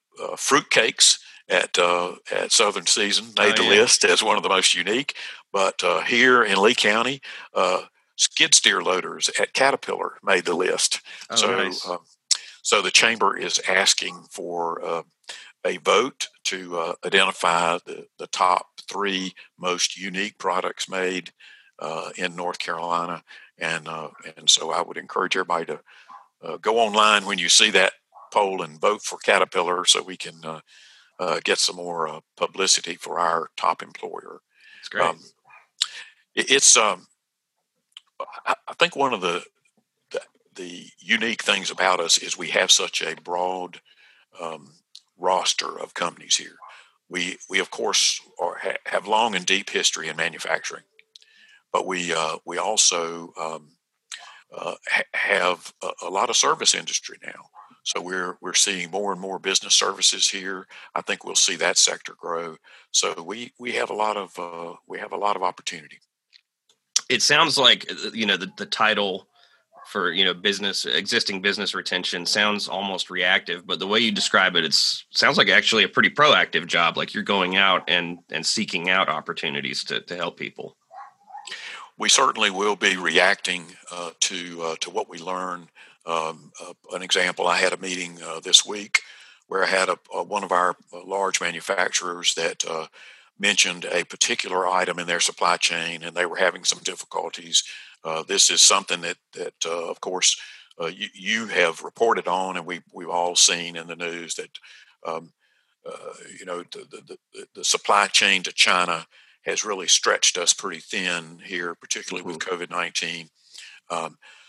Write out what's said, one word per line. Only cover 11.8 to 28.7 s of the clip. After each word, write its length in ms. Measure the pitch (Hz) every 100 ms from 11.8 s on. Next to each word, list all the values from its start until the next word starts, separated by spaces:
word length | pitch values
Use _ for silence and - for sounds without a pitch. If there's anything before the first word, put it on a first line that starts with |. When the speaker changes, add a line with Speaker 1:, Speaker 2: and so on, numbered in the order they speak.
| 90
Speaker 1:
uh, 100 | 87 - _ _ - - -
so 200 | - 107
the 100 | 90
chamber 460 | - 117 113 101 -
is 220 | 92 - -
asking 560 | 92 95 - 92 87 87
for, 540 | - 87 87 85 85
uh, 200 | 87 85 - _ - - - _ 90
a 120 | 90
vote 520 | 92 95 131 - - _ -
to, 320 | 95 90 87
uh, 160 | 82 87 90
identify 760 | 95 95 - 90 85 85 87 -
the, 220 | 78 - -
the 100 | 82
top 400 | - 92 90 - - -
three 460 | 95 101 95 92 - - _
most 400 | 90 90 - -
unique 400 | 95 92 104 -
products 500 | 92 90 90 - -
made, 440 | 92 92 92 87 - - - _ -
uh, 320 | 78 80 87 90
in 180 | 90 85
North 240 | 87 87
Carolina. 640 | - 85 85 85 85 82 - - - _
And, 300 | 82 82 78
uh, 220 | 80 76 - 80 80
and 140 | 78
so 220 | - 80
I 100 | 82
would 160 | 85 85
encourage 380 | - - 92 95
everybody 300 | 87 85 82
to, 140 | 76 - - - - - _
uh, 140 | 82 82
go 220 | 107 113
online 460 | 110 104 107 104 98
when 120 | 98
you 120 | 85
see 200 | - 107
that 220 | 95 95 - _ - -
poll 280 | 107 98 95
and 200 | 82